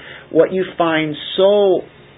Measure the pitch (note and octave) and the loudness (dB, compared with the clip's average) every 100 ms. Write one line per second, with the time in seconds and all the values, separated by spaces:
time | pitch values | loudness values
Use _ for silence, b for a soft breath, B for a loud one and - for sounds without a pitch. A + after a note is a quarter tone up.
0 | B B B D#3 D#3+ F#3 F#3 - E3 D#3 | B B B 0 2 0 -4 -2 -2 0
1 | D#3 D3 - - F#3+ G#3 G3+ F3 - - | -2 -6 -8 0 2 4 2 0 -4 -18
2 | - | -20